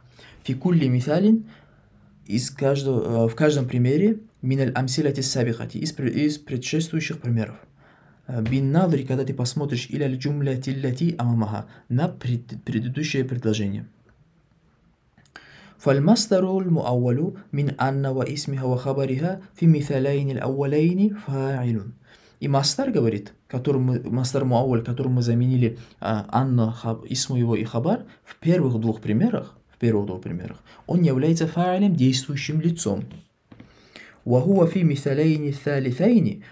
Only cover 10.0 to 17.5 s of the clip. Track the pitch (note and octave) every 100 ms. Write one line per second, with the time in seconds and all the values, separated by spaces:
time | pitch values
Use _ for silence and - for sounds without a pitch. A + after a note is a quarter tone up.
10 | C#3 C3 C#3+ D3 C#3 B2+ C3 C3 C3+ B2
11 | E3+ E3+ A#2+ A#2 G#2 G#2+ - - - B2
12 | F3+ - A#2+ A#2+ - - - A#2 B2 C3
13 | D3+ C3+ B2+ B2 A2+ A2 G2+ G#2 A2+ _
14 | _ _ _ _ _ _ _ _ _ _
15 | _ _ _ - - - - _ C#3+ C#3
16 | D3+ A#3 - F#3+ F#3 F#3+ F3+ E3 - B2
17 | B2 B2 F3+ - -